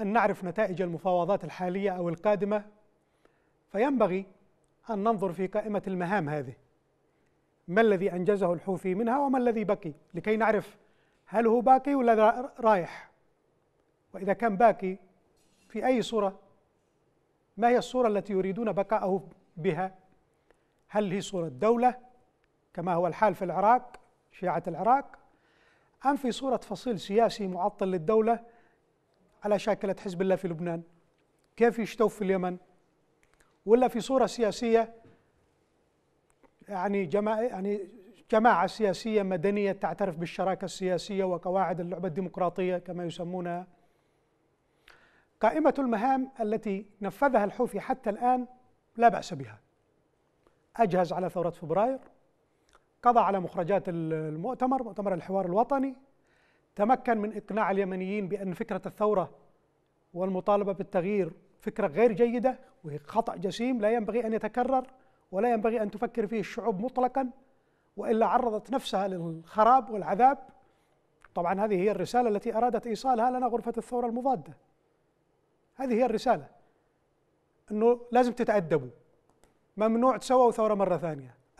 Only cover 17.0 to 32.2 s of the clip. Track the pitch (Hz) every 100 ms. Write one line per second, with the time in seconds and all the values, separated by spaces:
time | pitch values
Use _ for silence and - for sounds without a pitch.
17 | _ _ _ _ _ - 233 240 - 254
18 | 240 202 - 196 190 185 226 190 196 214
19 | 208 190 - - _ - 165 160 190 -
20 | _ _ _ _ _ _ _ _ _ 202
21 | 208 196 - 185 165 127 208 240 247 247
22 | - _ _ _ _ _ _ - 170 170
23 | 175 156 220 185 180 165 202 247 247 -
24 | _ _ _ - 180 165 170 170 190 262
25 | - - _ _ _ _ _ _ _ _
26 | 262 285 254 - 269 233 - 196 254 196
27 | - 202 226 - 190 180 196 - 190 185
28 | 156 220 220 233 233 _ _ _ _ _
29 | _ _ _ _ 208 202 220 196 202 185
30 | 208 175 190 180 185 165 175 170 165 _
31 | _ _ _ _ _ - 233 233 196 -
32 | 214 -